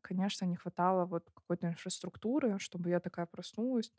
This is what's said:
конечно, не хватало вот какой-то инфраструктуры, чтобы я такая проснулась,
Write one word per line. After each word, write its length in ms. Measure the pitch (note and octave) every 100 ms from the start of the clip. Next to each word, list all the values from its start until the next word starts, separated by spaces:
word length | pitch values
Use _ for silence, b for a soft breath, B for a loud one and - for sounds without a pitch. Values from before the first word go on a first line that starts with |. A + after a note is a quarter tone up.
конечно, 420 | - F#3 G3 - F3+
не 100 | F3
хватало 480 | F3+ - F3+ F#3 F3
вот 240 | E3+ -
какой-то 320 | - - F3 F3
инфраструктуры, 920 | E3 F#3 - F3+ - G#3+ D4 B3+ G3
чтобы 300 | - F3 F3
я 100 | F3
такая 260 | F3+ - E3+
проснулась, 640 | - - - B3 B3 A3